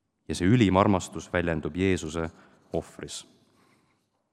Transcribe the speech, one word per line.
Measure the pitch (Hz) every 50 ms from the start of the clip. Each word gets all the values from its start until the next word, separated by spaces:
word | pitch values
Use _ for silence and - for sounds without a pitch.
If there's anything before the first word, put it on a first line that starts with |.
| _ _ _ _ _ -
Ja | 101 -
see | 87
ülim | 92 120 127 110 92 92 92
armastus | 101 107 98 90 - - - 85 - -
väljendub | - 87 87 85 82 76 73 78 76 90
Jeesuse | 95 95 92 82 80 78 78 82 82 80 - - - - _ _ _ _ -
ohvris. | 82 78 - - - 78 73 - - - - _ _ _ _ _ _ _ _ _ _ _ _ _ _ _ _ _ _ _ _